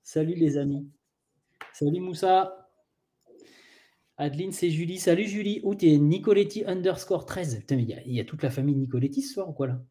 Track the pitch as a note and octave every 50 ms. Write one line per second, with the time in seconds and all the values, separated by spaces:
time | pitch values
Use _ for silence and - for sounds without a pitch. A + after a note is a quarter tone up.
0 | _ - - D#3 D#3 D#3+ F3+ E3+ E3 D3 C#3 C#3+ C#3 C#3+ C#3+ C#3 C#3 - _ _
1 | _ _ _ _ _ _ _ _ _ _ _ _ - - _ - D3 C#3+ D#3+ F3+
2 | F#3 F#3 F3 D#3+ F#3+ F#3 F#3 F#3+ F#3+ F#3 - - - _ _ _ _ _ _ _
3 | _ _ _ _ _ _ A#2+ - - - _ - _ _ _ _ _ _ _ _
4 | _ _ _ - D3 D3 C#3 D3+ F#3 F#3+ F#3+ - F3+ F3 D#3 D#3 F3 E3 F3+ F#3
5 | - F3+ E3+ F#3 G#3+ G3+ G3 G#3 G#3 G3+ G#3 - - G3 G#3 G3+ F3+ D#3+ D3+ D3
6 | D3 D3 E3 - - A3 G3+ G3+ G3+ - - G#3+ G#3 G3+ F#3 F#3 F3+ F#3+ F3+ F#3
7 | - - F#3+ D#3+ - - - F#3+ F3 D3 A#2 G#2+ - - C3+ B2+ A#2 A2+ - -
8 | - B2+ B2+ A#2 - - - D#3 - C3 B2 C#3 C3+ C#3+ C#3+ C3+ C3+ B2+ - B2
9 | C3 C#3 - C4+ C#4 - - G3+ F#3+ E3+ D3 - C3+ B2+ B2 B2 B2 _